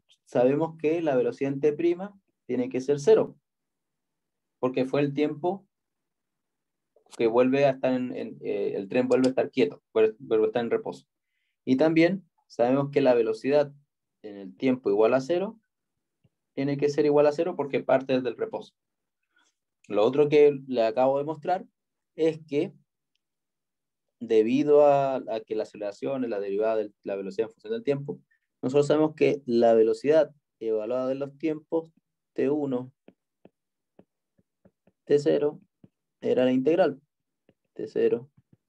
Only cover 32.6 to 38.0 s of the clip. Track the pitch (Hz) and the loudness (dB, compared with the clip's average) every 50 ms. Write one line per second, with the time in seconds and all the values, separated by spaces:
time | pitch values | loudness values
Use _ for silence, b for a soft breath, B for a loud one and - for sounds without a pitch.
32.6 | 143 135 127 123 127 131 _ _ _ _ - _ _ _ _ _ _ - _ _ | -4 -4 -6 -6 -8 -10 _ _ _ _ -20 _ _ _ _ _ _ -20 _ _
33.6 | _ _ _ _ _ _ _ _ - _ _ _ _ _ _ _ _ _ _ _ | _ _ _ _ _ _ _ _ -20 _ _ _ _ _ _ _ _ _ _ _
34.6 | _ _ _ _ _ _ _ _ _ - 143 147 147 160 156 147 147 147 156 - | _ _ _ _ _ _ _ _ _ 0 0 2 2 2 0 0 0 -2 -4 -6
35.6 | _ _ _ _ _ _ _ _ _ _ _ _ - 120 120 123 127 127 127 131 | _ _ _ _ _ _ _ _ _ _ _ _ -4 -2 0 2 2 2 2 2
36.6 | 131 151 165 190 180 147 - - _ _ _ _ _ _ _ _ _ _ _ _ | 2 2 2 2 2 0 0 -6 _ _ _ _ _ _ _ _ _ _ _ _
37.6 | _ _ _ - 113 110 - 117 | _ _ _ -14 -12 -8 -4 0